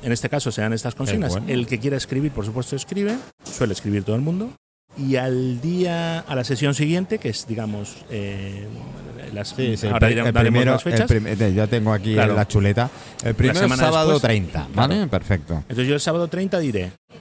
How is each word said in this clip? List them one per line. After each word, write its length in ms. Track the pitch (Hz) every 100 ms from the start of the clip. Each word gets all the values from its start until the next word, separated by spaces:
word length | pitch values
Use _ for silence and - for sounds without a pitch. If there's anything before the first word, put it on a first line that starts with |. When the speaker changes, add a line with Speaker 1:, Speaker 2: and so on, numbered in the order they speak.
Speaker 1:
en 100 | 131
este 160 | 117 127
caso 240 | 147 131
se 80 | 107
dan 100 | 107
estas 220 | 113 123
consignas. 400 | - 135 156 160
Speaker 2:
Qué 60 | 92
bueno. 120 | -
Speaker 1:
El 140 | 127 117
que 120 | 120
quiera 160 | 135 135
escribir, 340 | - 131 147
por 120 | 135 104
supuesto, 300 | 113 127 139
escribe, 400 | - 190 202 240 - _
suele 280 | - - 117
escribir 320 | 95 101 101
todo 100 | 95 110
el 60 |
mundo, 300 | 147 180 233 269 _ _ _ -
y 200 | 135 131
al 440 | 131 127 127 120
día, 600 | 151 180 180 170 165 165
a 140 | - 135
la 80 |
sesión 280 | 117 127 143
siguiente, 440 | 139 151 175 185 220
que 100 | 135
es, 180 | 107 -
digamos, 480 | 110 110 104 101 - -
eh, 580 | 110 101 98 98 98 104 113 120 - - - -
las, 160 | 104 104
Speaker 2:
Sí, 280 | - 127 107
sí, 100 | 104
el 40 |
Speaker 1:
ahora 140 | 113 110
Speaker 2:
pri-, 80 |
Speaker 1:
diremos, 140 | 113 117
Speaker 2:
el 60 |
Speaker 1:
daremos 180 | 117 113 120
Speaker 2:
primero, 120 | 127
Speaker 1:
las 100 | 131
fechas. 160 | 170 -
Speaker 2:
el 60 | 240 113
prim-, 40 | 101 101
eh, 100 | 110
ya 120 | 95 107
tengo 260 | 120 107
aquí 220 | 107 107
Speaker 1:
Claro. 200 | 107 107 107
Speaker 2:
la 100 | 107
chuleta. 440 | 107 98 104 123 - - -
El 60 | 120
Speaker 1:
La 40 |
Speaker 2:
primero 200 | 110 127 110
es 40 |
Speaker 1:
semana 200 | - 127
Speaker 2:
sábado 280 | - 160 156
Speaker 1:
después. 100 | 151
Speaker 2:
treinta, 460 | 117 110 87 80 65
¿vale? 220 | 104 131
Speaker 1:
Claro. 160 | 190 175
Speaker 2:
Perfecto. 440 | 95 - 95 73
Speaker 1:
Entonces 340 | 82 - 120 127
yo 60 |
el 60 | 143
sábado 280 | 165 165 170
treinta 320 | 170 190 180
diré, 320 | 151 104 90 - _ -